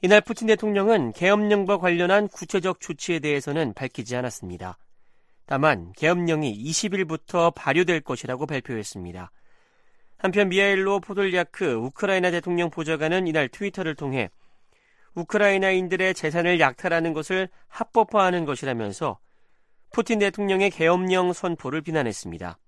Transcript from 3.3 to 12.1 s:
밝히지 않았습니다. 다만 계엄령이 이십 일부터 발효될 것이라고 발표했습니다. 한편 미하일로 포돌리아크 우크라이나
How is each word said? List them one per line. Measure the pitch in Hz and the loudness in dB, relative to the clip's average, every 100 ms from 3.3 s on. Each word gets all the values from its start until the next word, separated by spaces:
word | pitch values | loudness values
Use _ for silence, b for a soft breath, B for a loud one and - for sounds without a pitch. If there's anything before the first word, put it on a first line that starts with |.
| 143 135 147 151 | -2 0 -2 -2
밝히지 | 101 131 - 110 123 | -4 -8 -8 -6 -4
않았습니다. | 127 - 92 87 92 90 - - - _ _ _ | -4 -8 -12 -10 -12 -14 -20 -20 -20 _ _ _
다만 | - 139 151 120 85 98 | -4 2 2 2 -4 -2
계엄령이 | 151 175 175 156 147 | 0 2 2 0 0
이십 | 104 127 160 214 | -4 -6 -4 -2
일부터 | 190 180 160 - 175 170 | -2 -4 -6 -4 2 2
발효될 | - - 143 180 170 | 2 -2 2 2 0
것이라고 | - 127 123 127 143 | -2 -8 -6 -6 -6
발표했습니다. | 143 - 117 104 101 87 87 90 - - _ _ _ _ _ - - | -6 -6 -8 -8 -10 -12 -12 -16 -18 -20 _ _ _ _ _ -20 -6
한편 | 190 185 202 | -2 2 2
미하일로 | 185 196 196 190 202 | 4 2 2 2 0
포돌리아크 | - 202 196 180 170 - 180 | -2 -2 0 0 -2 -2 -2
우크라이나 | 117 120 - 202 | 0 -4 -4 0